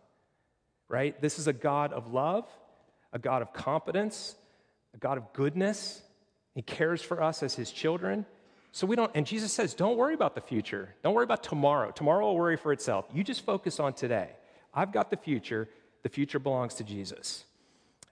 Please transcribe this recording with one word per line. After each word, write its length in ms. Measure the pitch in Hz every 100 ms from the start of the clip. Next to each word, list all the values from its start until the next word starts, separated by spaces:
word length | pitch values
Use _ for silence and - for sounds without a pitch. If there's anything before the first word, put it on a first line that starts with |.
| _ _ _ _ _ _ _ _ -
right? 320 | 123 143 -
This 160 | 151 156
is 100 | 151
a 40 |
God 420 | 135 151 143 147
of 180 | 131 117
love, 340 | 123 151 196 233 - - _ _ _ _
a 40 | 120
God 220 | - 131
of 140 | 113
competence, 840 | - - 156 - 175 214 - - - _ _ _ _ _
a 60 | 110
God 180 | 131 135
of 160 | 110
goodness. 720 | - 143 160 196 208 - - - _ _ _ _
He 60 | -
cares 400 | - - 160 170
for 220 | - 170
us 200 | 160 156
as 120 | 135
his 160 | - 113
children. 560 | - 160 175 185 202 202 - _ _ _
So 140 | - 185
we 100 | 240
don't, 140 | 226
and 120 | 151 143
Jesus 240 | 220 220
says, 220 | - 190
"Don't 240 | - 190 233
worry 160 | 262
about 220 | 320 151
the 80 | -
future. 520 | - 110 104 101 95 -
Don't 120 | 156
worry 100 | 220
about 180 | 240 226
tomorrow. 480 | - 151 143 147 113
Tomorrow 360 | - 147 180 214
will 100 | 175
worry 220 | 170 160
for 120 | 156
itself. 360 | 143 - 101 -
You 100 | 143
just 220 | 202 262 -
focus 340 | 196 180 147
on 140 | 143
today. 420 | 127 127 113 87 - - - _
I've 180 | 139 190
got 160 | 214 196
the 80 | 202
future. 540 | - 127 - 110 110 - _ _
The 80 | -
future 280 | - 139 147
belongs 360 | 139 127 120
to 100 | -
Jesus." 600 | 107 101 92 - - - - _ _ _ _ _ -